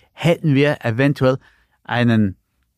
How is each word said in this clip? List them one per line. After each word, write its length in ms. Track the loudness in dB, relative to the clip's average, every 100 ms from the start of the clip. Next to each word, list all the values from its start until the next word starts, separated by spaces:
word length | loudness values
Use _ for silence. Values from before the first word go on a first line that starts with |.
| _
hätten 420 | -4 -2 0 0
wir 300 | 0 0 -2
eventuell 540 | -4 -2 0 0 -2 -2 _ _ _ _
einen, 540 | -8 -2 0 2 0 -4 _ _ _